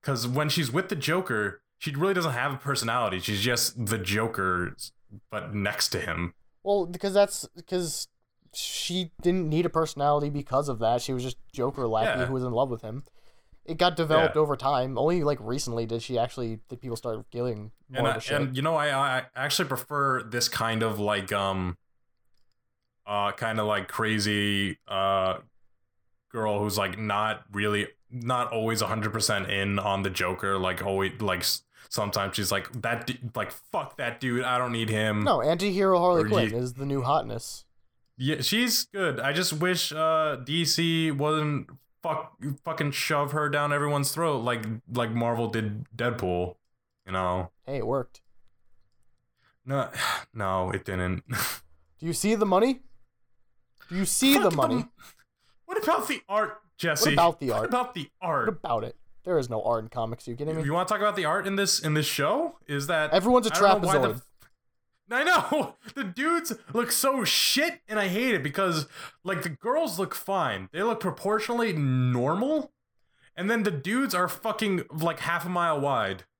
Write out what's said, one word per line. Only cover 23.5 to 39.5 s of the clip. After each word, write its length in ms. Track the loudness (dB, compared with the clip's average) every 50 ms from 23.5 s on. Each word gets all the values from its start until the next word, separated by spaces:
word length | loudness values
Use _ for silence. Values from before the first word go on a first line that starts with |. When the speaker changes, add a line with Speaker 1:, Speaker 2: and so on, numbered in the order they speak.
| 0 0 0
Speaker 1:
like, 260 | 0 0 0 -2 -4
crazy, 880 | -4 -2 0 0 2 2 2 2 2 2 2 2 2 0 0 -2 -4 _ _ -6
uh, 500 | -2 0 2 2 4 4 2 2 0 -2 -6 _ _ _ _ _ _ _ _ _ _ _ _ _ _ _ _ _
girl 280 | -6 -2 0 0 0 0
who's, 180 | 0 0 0 0
like, 200 | -2 -2 -2 -4
not 460 | -4 -2 0 0 0 0 -2 -4 -10 -10 -6
really, 360 | -2 0 0 0 0 -2 -4 -8 _ _ _
not 420 | -12 -8 -2 -2 0 0 0 -2 -2
always 300 | -2 0 0 0 0 0
a 40 | -2
hundred 240 | -2 -2 -2 -2 -2
percent 360 | 0 0 0 0 0 0 -2
in 280 | 0 0 0 0 0 0
on 240 | 0 0 0 0 0
the 80 | -2
Joker. 480 | -2 0 -2 -2 -2 -2 -2 -2 0 0
Like, 260 | 0 -2 -2 -2 -2
always, 360 | -2 0 0 0 0 -2 -2
like, 200 | -2 -2 -2 0
s-, 220 | 0 -2 -2 -2 _ _ _ -20 -16 -8
sometimes 460 | -4 -4 -2 -2 -2 -2 -2 -2 -2
she's 140 | -2 -2 0
like, 200 | 0 -2 -2 -4 -12 -6 -4
"That 240 | -4 -4 -4 -4
du-, 120 | -8 -8 -8 -8 -8 -6
like, 160 | -6 -6 -6 -8
fuck 440 | -16 -16 -6 -6 -6 -6 -6 -10 -6
that 220 | -6 -6 -6 -4
dude. 220 | -2 0 0 0 0
I 160 | 0 0 0
don't 140 | 0 0 0
need 160 | -2 0 0
him." 340 | 2 2 2 2 2 2 2
Speaker 2:
No, 200 | 2 2 4 4
anti-hero 560 | 2 2 2 0 0 0 2 4 4 6 6
Harley 220 | 6 6 6 6 4
Speaker 1:
Or 40 | 4
Speaker 2:
Quinn 220 | 4 2 2 2
Speaker 1:
ye- 60 | 0
Speaker 2:
is 180 | -2 -4 -4 -6
the 120 | -6 -4
new 160 | -2 -2 -2 2
hotness. 640 | 2 2 0 0 -2 -8 -8 -8 -10 -12 -14 -16 _ _ _ _ _ _ _ _ _ _
Speaker 1:
Yeah, 240 | -4 -2 -2 -2 0
she's 460 | 0 0 2 2 2 2 2 0 -2
good. 340 | _ -4 -2 -2 0 0 0
I 120 | -2 0 0
just 200 | 0 0 0